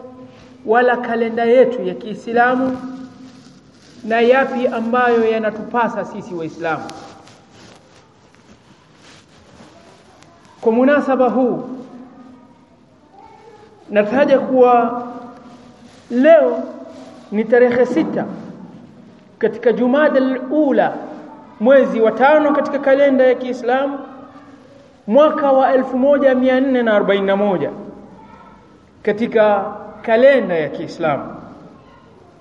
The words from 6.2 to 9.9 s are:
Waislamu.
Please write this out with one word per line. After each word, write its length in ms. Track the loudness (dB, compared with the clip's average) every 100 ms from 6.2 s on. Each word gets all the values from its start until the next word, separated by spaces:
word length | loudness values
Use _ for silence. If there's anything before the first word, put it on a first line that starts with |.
| -12
Waislamu. 500 | -10 -10 -8 -6 -6 -10 -18 -20 -20 -20 -20 _ -20 -20 -20 _ -20 _ _ _ _ _ -20 _ _ _ _ -20 -20 _ _ -20 -20 -20 -20 -20